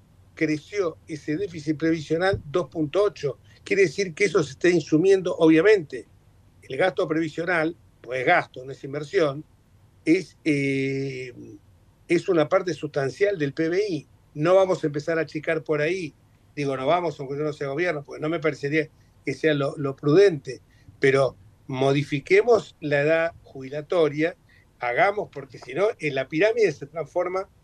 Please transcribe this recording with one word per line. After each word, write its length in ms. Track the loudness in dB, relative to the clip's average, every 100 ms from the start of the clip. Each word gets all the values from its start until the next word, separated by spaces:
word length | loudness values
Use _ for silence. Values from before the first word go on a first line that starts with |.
| _ _ _
creció 640 | -4 -2 -2 -6 -4 -4 -6 -12
ese 260 | -12 -6 -6
déficit 400 | -6 -6 -6 -4
previsional 640 | -2 -2 -2 -2 0 -2 -4
dos 200 | -6 -4
punto 340 | -6 -2 0
ocho. 340 | 0 -2 -8 -8 -16 -20 -4
Quiere 160 | 2
decir 300 | 2 0 -6
que 120 | -2 0
eso 160 | 0
se 80 | -2
está 180 | 0 2
insumiendo, 640 | 2 2 2 4 4 2 2
obviamente. 720 | 4 6 6 4 2 -12 -16 _ _ _ _ _
El 140 | -10 -2
gasto 280 | 0 0 -2
previsional, 720 | -2 -2 -4 -2 0 -2 -4 _ _
pues 240 | -8 -2 2
gasto, 380 | 2 0 -8
no 80 | -14
es 100 | -12 -10
inversión, 580 | -10 -4 0 0 0 -12 _ _ _ _ _ 0
es, 320 | 0 0 -6 -2
eh, 880 | 0 0 0 -2 -4 -6 -8 -12 -16 -20 -20 _ _ _ _ -2
es 220 | 0 2
una 180 | 2 2
parte 260 | 0 0
sustancial 640 | -4 -6 -4 -4 0 0 0
del 140 | -4
P 140 | -2 -2
B 140 | -2 -2
I. 180 | -4 -10 _ _ -2
No 200 | 4 4
vamos 280 | 4 2
a 40 | -2
empezar 300 | -4 -4 -4
a 40 |
achicar 420 | -4 -6 -4 -4
por 180 | -2 0
ahí. 320 | 0 -2 -6 -12 _ _ _ -6
Digo, 200 | -4 -2
no 80 | 0
vamos, 340 | 2 0 -6
aunque 180 | -8 -6
yo 60 |
no 100 | -6
sea 160 | -6 -6
gobierno, 340 | -2 -2 -4
porque 180 | -8 -8
no 80 | -4
me 100 | -2
parecería 480 | -2 -2 -2 -2 -2 _ _ _ -8
que 80 |
sea 200 | -2 0
lo, 220 | 0 -2 -4
lo 180 | -6 -2
prudente. 680 | 4 6 6 4 -6 -14 -16 _ -20 0
Pero 360 | 2 4 2 -2 -16 _ -10
modifiquemos 1080 | 0 2 2 0 -6 2 4 6 2 2 -10
la 200 | -2 0
edad 320 | 2 2 0 -6
jubilatoria, 920 | -16 -16 -10 -10 -2 0 2 0 -2 -4 _ _ _ _
hagamos, 500 | -4 2 2 2 -6
porque 260 | -12 -16 -18
si 160 | -10
no, 140 | -2 -2 -2
en 160 | -4 -4
la 120 | -4
pirámide 440 | 0 0 2 0
se 120 | 0 -10
transforma, 640 | -10 -6 -4 -2 -4 -8 _